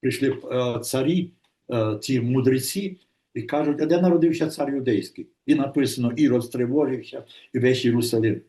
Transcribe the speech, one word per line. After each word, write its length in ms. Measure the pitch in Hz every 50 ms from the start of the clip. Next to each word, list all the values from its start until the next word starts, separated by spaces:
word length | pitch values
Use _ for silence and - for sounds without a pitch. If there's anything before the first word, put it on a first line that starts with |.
прийшли, 360 | - 131 113 - 139 135 - - - -
е, 280 | 127 123 123 123 117 117
царі, 500 | - - - 131 131 147 175 185 175 175 _ _ _ _ _ _ _ -
е, 260 | 127 117 110 107 107 104
ці 200 | - - 135 123
мудреці, 760 | 113 120 127 131 127 131 131 131 127 - - 196 196 190 185 - _ _ _ _ _ _ _
і 80 | 123
кажуть: 400 | 113 - - 147 151 151 143 -
«А 40 | 156
де 160 | 151 165 180
народився 460 | 180 180 170 165 160 165 160 - 165
цар 280 | 156 - - 147 139 139
юдейський?» 520 | 139 123 127 110 95 - - _ - - _ _ _ _
І 100 | - 302
написано: 560 | 151 135 131 - 147 135 113 - - 120 120 120
«Ірод 300 | 127 151 135 123 123 110
стривожився, 800 | - - 123 123 120 135 151 147 131 127 120 104 - - 127 - _ - - - _ -
і 60 | 127
весь 260 | 120 127 127 127 -
Єрусалим». 560 | 120 113 120 117 120 - 113 110 113 98 - -